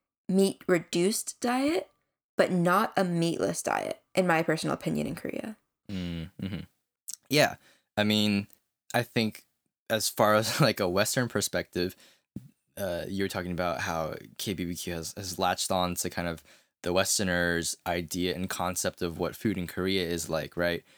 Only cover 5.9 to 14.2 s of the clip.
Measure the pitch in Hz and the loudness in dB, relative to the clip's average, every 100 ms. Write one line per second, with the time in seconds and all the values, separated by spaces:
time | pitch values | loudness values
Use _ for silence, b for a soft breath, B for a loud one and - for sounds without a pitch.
5.9 | 95 87 85 82 - 95 87 85 _ _ | -6 -4 -4 -8 -8 -8 -6 -10 _ _
6.9 | _ - - - 143 131 - b b b | _ -14 -12 0 4 4 2 b b b
7.9 | - 104 107 104 101 101 _ _ _ - | 0 2 4 4 0 -2 _ _ _ -4
8.9 | 117 120 - 110 - - _ _ _ - | -2 -2 0 -2 -4 -18 _ _ _ -4
9.9 | 110 - - 107 107 110 - 135 107 95 | -2 0 2 4 6 4 2 2 2 0
10.9 | 92 107 - 120 107 - 90 87 87 90 | 2 2 0 -2 -2 -2 -2 -2 -2 -2
11.9 | - b b b - - _ _ - 98 | -4 b b b -18 -18 _ _ -8 -4
12.9 | 85 - 95 98 101 90 87 90 - - | -4 -4 -2 -2 -2 -4 -2 -2 -2 -2
13.9 | 82 80 - | -2 -4 -6